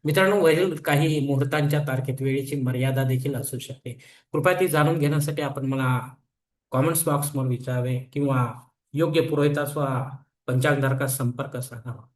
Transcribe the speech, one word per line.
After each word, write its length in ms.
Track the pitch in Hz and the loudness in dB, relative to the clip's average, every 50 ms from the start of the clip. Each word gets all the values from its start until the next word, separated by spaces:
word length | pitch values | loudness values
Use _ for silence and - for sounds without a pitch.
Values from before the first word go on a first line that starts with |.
| - | -2
मित्रांनो, 360 | 151 147 190 190 190 208 202 | 2 4 4 4 6 4 6
वरील 360 | 170 160 156 165 185 185 160 | 6 4 6 4 2 0 -2
काही 500 | 151 - 156 143 143 156 160 151 151 139 | -4 -2 0 2 2 4 2 2 0 0
मुहूर्तांच्या 560 | 139 139 135 139 135 151 151 147 147 151 147 | 0 2 0 0 0 0 0 2 2 2 0
तारखेत 340 | 147 143 131 127 127 - 127 - | 0 0 -2 -2 -2 -4 -4 -4
वेळेची 400 | 135 135 131 139 131 - 147 143 | -2 -2 -2 -2 -4 -4 -4 -2
मर्यादा 440 | 127 127 123 123 131 135 131 135 131 | -2 -2 0 0 0 0 0 0 0
देखील 300 | 127 127 127 - 143 139 | 0 0 0 -2 -4 -4
असू 240 | 120 - - - 123 | -4 -6 -8 -8 -10
शकते. 400 | - - 131 - _ 127 117 - - - - - _ _ | -10 -12 -16 -14 _ -14 -14 -14 -18 -20 -20 -20 _ _
कृपया 280 | - 151 143 180 180 180 | -4 0 2 2 2 2
ती 80 | 185 170 | 0 2
जाणून 300 | 147 151 151 160 165 151 | 4 4 4 4 2 2
घेण्यासाठी 440 | 143 143 147 147 147 156 147 147 | 2 2 2 2 0 0 -2 -2
आपण 240 | 147 139 139 139 135 | -4 -4 -4 -4 -4
मला 340 | 131 135 135 131 127 127 123 127 - - _ _ _ _ _ _ _ _ _ _ _ | -2 -2 0 0 0 0 0 -2 -8 -14 _ _ _ _ _ _ _ _ _ _ _
कमेंट्स 320 | - 127 143 165 165 160 - | 0 2 2 2 2 0 0
बॉक्सवर 420 | 165 147 143 147 - - 139 131 | 0 0 0 -2 -4 -4 -2 -2
विचारावे 520 | 127 123 120 - 131 127 123 123 127 127 127 | -2 -2 -4 -4 -4 -4 -2 -2 -2 -4 -4
किंवा 540 | - - - 143 143 139 131 127 123 113 - - - _ _ _ _ _ | -6 -6 -4 -2 0 0 2 0 0 -2 -4 -10 -18 _ _ _ _ _
योग्य 280 | - 143 165 151 147 160 | -2 0 0 2 2 2
पुरोहितास 560 | - - 151 143 143 147 143 147 143 - - | 2 2 2 2 2 2 2 0 -2 -2 -2
वा 320 | 151 143 135 131 127 131 - - - _ _ _ _ _ | -2 -2 0 -2 -2 -4 -6 -10 -16 _ _ _ _ _
पंचांगधारकास 720 | - 127 127 127 151 143 139 135 131 131 131 147 131 - - | -2 0 2 4 4 2 2 2 0 0 0 -2 -2 -2 -2
संपर्क 380 | 131 120 120 - 139 - - | -2 -2 -2 -4 -8 -8 -8
साधावा 460 | 123 127 - 120 113 - 120 123 - - _ _ | -10 -10 -10 -14 -14 -12 -12 -12 -12 -16 _ _